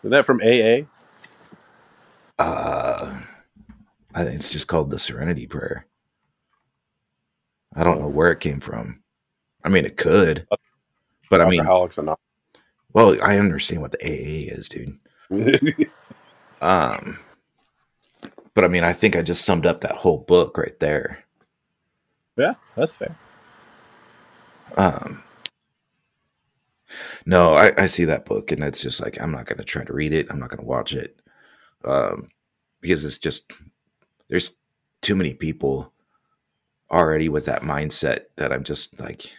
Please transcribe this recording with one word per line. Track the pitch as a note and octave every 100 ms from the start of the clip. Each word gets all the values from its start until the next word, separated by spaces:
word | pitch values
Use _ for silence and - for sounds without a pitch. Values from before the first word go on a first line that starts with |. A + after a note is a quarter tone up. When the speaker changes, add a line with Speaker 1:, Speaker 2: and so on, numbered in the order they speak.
Speaker 1:
Is | G#2+
that | C#3 C#3
from | B2
A | A2 B2 A2 A#2+
A? | D3+ _ _ _ - _ _ - _ _ _ _ _ _ _ -
Speaker 2:
Uh, | - - - - - - - - - - _ _ - - _ _ _
I | -
think | D#2 D2
it's | -
just | D2+ -
called | E2 C#2
the | -
Serenity | - A#1 D#2+ F2+ -
Prayer. | - - - _ _ _ _ _ _ _ _ _ _ _ _ _ _ _ _ _ _ _ -
I |
don't | E2 D#2+
know | D2
where | C#2+ E2+
it | D#2
came | D#2 C#2
from. | - A1+ A1+ - _ _ _ _ _ _
I | -
mean, | F#2+ A#1
it | -
could, | - F#2+ F2 D2+ - - _ _ _ _ _ _ _
but | F#2+
I | F#2
mean, | F2
Speaker 1:
Alcoholics | D#2 F#2 F2+ -
Anonymous. | D2+ - _ _ _ _ _ _ _
Speaker 2:
well, | A2 G#2+ D2+
I | - G2+
understand | G2+ D2 - E2+
what | C2+
the | - -
A |
A | - D2+ D#2 C#2+
is, | - -
dude. | - C#2+ - _ _ _
Speaker 1:
<laughs> | G2 A2+ C#3 D3+ - - _ _ - _ _ _ _
Speaker 2:
Um, | E2 F#2 C2 G1+ - - - _ _ _ _ _ _ _ _ _ - - _ -
but | F2+
I |
mean, | F2
I | E2+
think | F2 A2 F2
I |
just | E2+ E2+ -
summed | F2 F2
up | E2
that | - -
whole | F2+ D#2+
book | - F2 E2+ -
right | - -
there. | D#2 D2+ - - _ _ _ _ _ _ _ _ _ _ _ -
Speaker 1:
Yeah, | D#3 B3+ _ -
that's | D#3 -
fair. | - E3 _ _ _ _ _ _ _ _ _ _ _ _ _ _ - -
Speaker 2:
Um, | F#2+ - - - _ _ - _ _ _ _ _ _ _ _ _ _ _ _ _ _ - - - -
no, | F2+ E2+
I, | D2+ G2+ -
I | F#2+
see | - E2
that | D2 -
book, | - -
and | D2
it's | D2 -
just | B1+ -
like, | - -
I'm | D#2+
not | C2+ A#1
gonna | -
try | - -
to | A#1
read | C#2+ D2+
it. | D#2 -
I'm | C#2+
not | -
gonna | - -
watch | B1 - C3+
it, | - _ _ _ _ _ _ _ -
um, | C2+ G1+ G1+ - _ _ _ _ _
because | E2+ E2 D2
it's | -
just, | D#2 - _ - D#2+ _ _ _ _ _ _
there's | F2 - _ _ _ _ _
too | - G2
many | D#2 C2
people | D#2+ D2+ C#2+ C2+ C2 _ _ _ _ _ _ _ _ _ _
already | F2 D#2+ D#2 D#2+
with | D2 -
that | -
mindset | D2+ C#2+ D2+ - D2 - - -
that | C2
I'm | C2
just | C2+ D2 - -
like | - - -